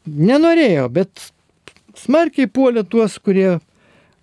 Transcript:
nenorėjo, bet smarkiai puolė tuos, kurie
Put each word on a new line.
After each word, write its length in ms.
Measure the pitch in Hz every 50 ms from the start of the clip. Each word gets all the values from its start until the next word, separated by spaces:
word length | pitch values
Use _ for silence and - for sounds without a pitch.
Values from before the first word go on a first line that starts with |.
| -
nenorėjo, 840 | 160 147 147 156 214 269 294 320 330 339 339 302 226 170 139 127 117
bet 420 | 123 170 190 - _ - - - _ _ _ _ _ _ _ - _ _ _ _ -
smarkiai 540 | - - 226 277 320 339 302 - 285 262 196
puolė 340 | - 262 269 254 240 233 196
tuos, 360 | - - 226 220 196 - -
kurie 420 | - 208 185 190 190 185 175 160 _ _ _ _ _ _ _ _ _ _ _ _